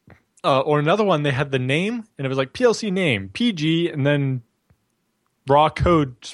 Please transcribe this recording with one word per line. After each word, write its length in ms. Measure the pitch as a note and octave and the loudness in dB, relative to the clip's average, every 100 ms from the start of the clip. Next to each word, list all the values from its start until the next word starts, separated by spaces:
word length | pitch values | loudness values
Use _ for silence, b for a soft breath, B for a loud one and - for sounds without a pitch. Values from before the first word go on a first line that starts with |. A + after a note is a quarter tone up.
| _ - _ _ | _ -20 _ _
Uh, 160 | E3+ C3+ | 0 0
or 180 | D3+ D3 | 2 0
another 260 | D3 G#3 | 2 2
one, 180 | G3+ D#3 | 2 2
they 60 | D3 | 0
had 200 | B2+ C#3 | -2 -2
the 60 | C3+ | -2
name, 460 | B2+ D3+ G3+ A#3+ G#3+ - | 0 -2 -2 -6 -10 -8
and 60 | |
it 40 | C3+ | -4
was 100 | C3+ | -2
like, 140 | C3+ | -4
"P 120 | - | 0
L 100 | B3 | 0
C 160 | G#3 A3 | 2 -2
name, 380 | F#3 E3+ G#2 F#2+ | -2 0 -2 -4
P 200 | - A#3+ | -2 -2
G," 360 | E3+ D#3 E3 E3+ | 0 0 0 -2
and 160 | D#3 C#3+ | 0 0
then 360 | C#3+ C3+ B2+ - _ _ _ _ _ _ _ _ _ - | 2 0 -4 -8 _ _ _ _ _ _ _ _ _ 2
raw 220 | C#3+ D3+ | 4 4
code 460 | - F3+ E3 C3+ B2 - | 2 2 2 0 -6 -20